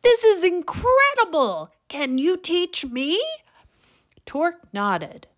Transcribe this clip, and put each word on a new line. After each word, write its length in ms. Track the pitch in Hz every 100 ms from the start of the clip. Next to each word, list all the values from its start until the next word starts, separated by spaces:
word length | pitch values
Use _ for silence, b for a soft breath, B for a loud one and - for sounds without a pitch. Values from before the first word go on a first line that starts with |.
This 220 | 494 466
is 200 | 466 403
incredible! 1300 | 359 359 330 - 480 508 554 554 440 320 254 175 156 _ _
Can 300 | 277 285 262
you 180 | 285 370
teach 500 | 370 349 349 349 277
me? 380 | 247 277 370 605 640 _ b b b b b b b -
Torque 480 | 269 330 339 _
nodded. 540 | 202 202 185 156 - _